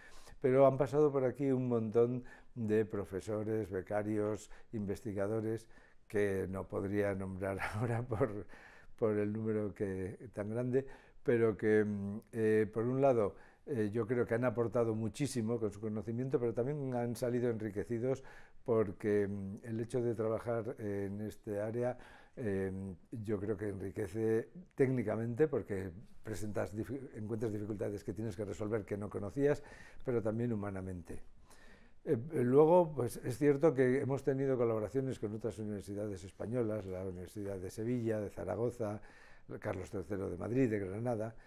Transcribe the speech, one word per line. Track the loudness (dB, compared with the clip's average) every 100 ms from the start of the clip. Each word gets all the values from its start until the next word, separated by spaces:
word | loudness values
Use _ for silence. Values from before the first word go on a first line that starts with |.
| -18 -16 -16 -2
Pero | 4 8 8
han | 6
pasado | 2 4 4
por | 4 2
aquí | 2 2
un | 2 2
montón | 2 4 6 6 2 -6 -16 -14 -4
de | 2 4 4
profesores, | -2 -4 -6 -2 -2 0 -2 -2
becarios, | -4 -2 -2 0 0 0 -2 -8 -16 -10
investigadores, | -6 -4 -4 -4 -2 0 0 -2 -4 -8 -20 -20 -20 -4
que | 2 2 2 -2
no | -4 -4
podría | -4 0 2 2 0
nombrar | -4 -4 -4 -2
<laughs> | -4 -2
ahora | 0 -2
por, | -2 0 0 -2 -10 -16 -20 -20 -20 -2
por | 0 2
el | 0
número | 0 -2 -2 -2
que, | -2 -4 -2 -4 -8 -10
tan | -6 -4
grande, | -2 0 0 0 -8 -20 -4
pero | 2 6 6 4
que, | 6 6 6
mm, | 0 -4 -6 -6
eh, | 0 4 6 4
por | 0 0
un | 4
lado, | 6 6 2 -2 -14 -18 -4
eh, | 0 0
yo | 0 0
creo | 0 2
que | 2
han | 2
aportado | 2 0 2 2 2
muchísimo | -2 -2 -2 0 0 0
con | -2
su | -4
conocimiento, | -6 -4 -4 -4 0 0
pero | 0
también | 0 -2 -2 -2 -2
han | -2 -2
salido | -2 0 0
enriquecidos | 0 -2 -4 -4 -2 -2 -2 -6 -18 -20 -8 2
porque, | 4 4 0 2 4 4
mm, | -2 -6 -8
el | -6 -4
hecho | -2 0
de | 0 0
trabajar | 0 0 0 -2 -2 -4
en | -4 -2 -2 -4
este | -6 -8 -6 -4
área, | -2 -2 -2 -4 -12 -20 -18 -6
eh, | -2 0 0 -4 -8 -10 -12
yo | -8 -2 -2
creo | 0 -2
que | -2
enriquece | -4 -6 -4 -4 0 2 2 0 -10 -10 2
técnicamente | 2 2 0 -2 -2 2 2
porque | 2 -2 -4 -4 -10 -14 -14
presentas | -8 -6 -4 -2 -2 -4
difi-, | -6 -6 -8 -10
encuentras | -6 -4 -2
dificultades | -2 -4 -4 -4 -4
que | -6
tienes | -6 -6 -4
que | -6
resolver | -4 -2 -2 -2
que | -6
no | -4
conocías, | -6 -6 0 2 0 -4 -18 -16 -8 -2
pero | 0
también | 0 0 0
humanamente. | -2 -4 -6 -6 -8 -8 -10 -12 -18 -20 -20 -20 -20 -20 -12 -2
Eh, | -2 0 0
luego, | 6 8 10 8 6 2
pues, | -4 -4
es | -6 4
cierto | 4 6 6
que | 6 4 4
hemos | 2 0
tenido | 0 0 2 2
colaboraciones | 2 2 0 -2 -2 -4
con | -4 -4
otras | -6 -4
universidades | -6 -6 -6 -6 -4 -6
españolas, | -10 -8 -4 0 0 -2 -4
la | -6 -6
Universidad | -8 -10 -8 -6 -6
de | -8
Sevilla, | -6 -2 -2 0 -2
de | -4
Zaragoza, | -6 -4 -2 -2 -2 -4 -4 -10 -18 -20 -20 -14 -8
Carlos | -6 -6 -6
tercero | -8 -4 -4 -4
de | -4
Madrid, | -2 2 2
de | 0
Granada, | -2 -4 -2 -2 -4 -8